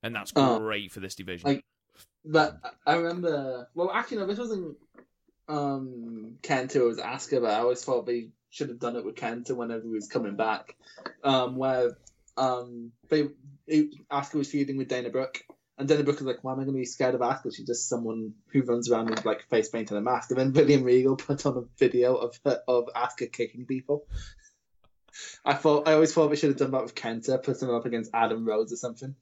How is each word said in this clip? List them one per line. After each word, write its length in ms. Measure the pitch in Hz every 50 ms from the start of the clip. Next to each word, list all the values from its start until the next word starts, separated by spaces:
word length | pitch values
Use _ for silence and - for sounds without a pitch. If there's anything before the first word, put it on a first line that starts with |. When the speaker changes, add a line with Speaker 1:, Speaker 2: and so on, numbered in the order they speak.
| -
Speaker 1:
And 120 | 117 117
that's 160 | 107 101 - -
Speaker 2:
Uh, 240 | 135 139 131 120 110
Speaker 1:
great 320 | 110 110 107 104 104 90 -
for 80 | 104
this 140 | 95 92 -
division. 320 | - 95 90 92 85 85
Speaker 2:
like, 180 | - 139 - - _ _ _ _ _ _ _ - _ _ _ _
but 340 | 156 156 160 151 - - - - - - _ _
I 80 | 151 151
remember, 720 | 170 170 170 175 180 175 170 151 143 135 131 127 123 123 - _
well, 160 | 165 175 185 190
actually, 240 | 226 233 - 247
no, 100 | 214 196
this 120 | 185 208 208
wasn't, 400 | 247 226 220 196 180 156 - - _ _ _ - - _ _ _ _ _ _ _ _ -
um, 920 | 151 147 143 143 139 135 131 131 127 120 117 117 117 110 107 113 123 - -
Kenta, 340 | - 147 131 - - -
it 60 | 143 123
was 160 | 120 113 -
Asuka, 440 | - 113 127 135 - - 143 127 120
but 80 | 113
I 80 | 104 110
always 260 | 117 123 123 123 -
thought 220 | - 131 120 -
they 240 | 123 120 120 113 - _ _ _ _
should 200 | - - 147 131
have 80 | 120 120
done 180 | - 120 120
it 80 | 120 104
with 100 | 104 110
Kenta 380 | - - 117 117 123 120 - 127
whenever 280 | 123 120 117 117 113 110
he 80 | 117
was 180 | 113 107 101 -
coming 280 | - 123 113 101 101
back, 400 | 101 113 110 110 - - - - _ _ - - - - - - _ -
um, 340 | 139 135 131 127 135 131
where, 400 | 127 131 135 131 127 123 120 120 _ _ - _ _ _ _ _
um, 560 | - 131 131 127 123 120 123 120 117 117 117 _ _ _ _
they, 200 | 160 151 143 143 147 _ - - - - _
it, 420 | - 156 151 151 147 143 143 - _
Asuka 280 | 143 139 135 - -
was 140 | 151 139 139
feuding 260 | - 147 139 135 135
with 120 | 135 131 127
Dana 220 | 131 123 120 120
Brooke, 340 | - 131 131 131 - - - _ - _ _ _ _ -
and 80 | 139 139
Dana 140 | 151 147 143
Brooke 160 | 139 139 143
was 80 | 139
like, 160 | 131 120 - -
"Why 100 | 131 131
am 80 | 135
I 40 | 135
gonna 140 | 135 135 131
be 60 | 127
scared 280 | 123 - - 135 127 127
of 60 | 120
Asuka? 340 | 120 120 131 - - 120 104
She's 120 | - -
just 220 | - 120 - - -
someone 460 | 127 117 117 113 113 113 110 107 107 _ _ _ -
who 100 | 139 131
runs 280 | 123 120 120 120 117
around 200 | 120 113 113 113
with, 140 | 110 107 104
like, 180 | 110 104 - - _
face 200 | - 113 - -
paint 220 | - 117 110 104
and 80 | 104 104
a 20 |
mask." 300 | 104 123 127 - - -
And 80 | 127 127
then 120 | 131 135 131
William 300 | 151 147 131 147 139 131
Regal 340 | 123 123 127 127 135 135
put 280 | 135 - - 143 143 -
on 100 | 143 127 127
a 40 | 120 - - _
video 380 | 135 123 123 123 123 123 131
of 220 | 120 120 120 - - _
her, 180 | 143 127 - - -
of 180 | 127 123 120 117 -
Asuka 360 | 117 120 120 - - 123 117 -
kicking 340 | - 120 110 - 120 123
people. 400 | 120 131 131 127 - 143 147 147 - - - - - - - _ - _ _ _ _ _ _ _ _ _ _ _ _ _ - - - - - _
I 100 | - 143
thought, 320 | 139 - 156 147 147 143 160
I 40 | 156
always 200 | 151 160 156 -
thought 140 | 170 156 147
they 80 | 147
should 140 | 143 - 147
have 80 | 139 -
done 120 | 139 131
that 120 | 131 131 123
with 120 | 120 -
Kenta, 480 | - - 117 113 113 - - 131 131 -
put 180 | - 127 -
him 100 | 135 131
up 140 | 120 117 117
against 260 | 123 117 113 110 - -
Adam 320 | 117 113 110 113 113 113
Rose 260 | 113 107 107 110 110 117
or 40 |
something. 380 | 117 - 120 113 - 131 135 139 _